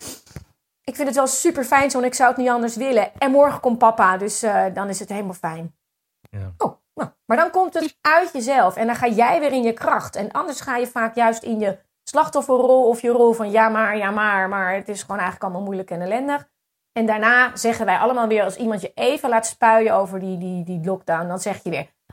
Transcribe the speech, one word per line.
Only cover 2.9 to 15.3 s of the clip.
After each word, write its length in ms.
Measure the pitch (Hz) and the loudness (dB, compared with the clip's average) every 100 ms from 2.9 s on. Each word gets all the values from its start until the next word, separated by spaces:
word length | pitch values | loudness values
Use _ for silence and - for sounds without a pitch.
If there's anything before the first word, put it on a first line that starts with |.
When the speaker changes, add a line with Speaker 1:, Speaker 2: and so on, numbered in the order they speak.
| 233 190 - | 0 0 -2
Speaker 1:
En 120 | 269 | 2
morgen 280 | 269 285 - | 4 4 2
komt 180 | 254 233 | -2 4
papa, 400 | 226 226 190 185 | 4 6 2 2
dus, 260 | 202 - | -2 -4
eh, 220 | 226 196 190 | 0 0 0
dan 160 | 190 202 | -2 -6
is 100 | 190 | -8
het 100 | 202 | -8
helemaal 240 | 202 196 | -8 -8
fijn." 420 | 175 165 160 165 - _ _ _ _ _ | -8 -10 -8 -14 -16 _ _ _ _ _
Speaker 2:
Ja. 240 | 101 95 87 | -12 -12 -6
Speaker 1:
Oh, 160 | - - _ | -6 -6 _
nou, 160 | - - _ - | -10 -10 _ -2
maar 120 | 247 | 0
dan 120 | 339 | 2
komt 220 | 370 370 | 0 0
het 240 | 330 320 - | -2 -6 -4
uit 280 | 302 320 349 | 2 2 2
jezelf. 420 | 269 233 269 185 - | -2 0 2 2 2
En 100 | 226 | -2
dan 100 | 233 | -2
ga 120 | 240 | 0
jij 320 | 214 233 339 | 2 2 2
weer 120 | 294 | 0
in 120 | 262 | 0
je 100 | 233 | 0
kracht. 420 | 226 302 285 - - | -2 0 -2 -2 -8
En 160 | 214 | -6
anders 280 | 269 320 262 | -4 -6 -8
ga 160 | - 247 | -6 -4
je 100 | 247 | -4
vaak 280 | 240 226 233 | -4 -4 0
juist 280 | 233 226 | 0 0
in 160 | - 220 | -4 -2
je 180 | 202 190 _ _ | -2 -4 _ _
slachtofferrol 840 | - 262 254 285 269 254 254 262 233 | -2 0 0 0 2 2 6 6 4
of 140 | 233 | 2
je 80 | 240 | 0
rol 240 | 240 233 | 4 4
van, 180 | 226 208 | 4 0
"Ja, 180 | 214 220 | 2 4
maar, 280 | 214 214 214 | 2 0 -2
ja, 140 | 196 | -2
maar, 380 | 214 214 196 190 | 0 0 0 0
maar 240 | 196 185 196 | -2 -2 -4
het 140 | 196 | -6
is 120 | 196 | -10
gewoon 160 | - 196 | -8 -6
eigenlijk 240 | 185 | -6